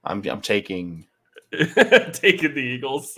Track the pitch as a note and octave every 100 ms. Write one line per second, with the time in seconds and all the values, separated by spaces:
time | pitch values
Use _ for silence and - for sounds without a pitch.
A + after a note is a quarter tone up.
0 | - G2+ G2+ G#2 - G#2 - F#2 F2 E2
1 | - _ _ - _ - E3 - G#3+ B3
2 | - - G3+ F3+ D#3 C#3+ B2+ B2+ C3+ C#3+
3 | C#3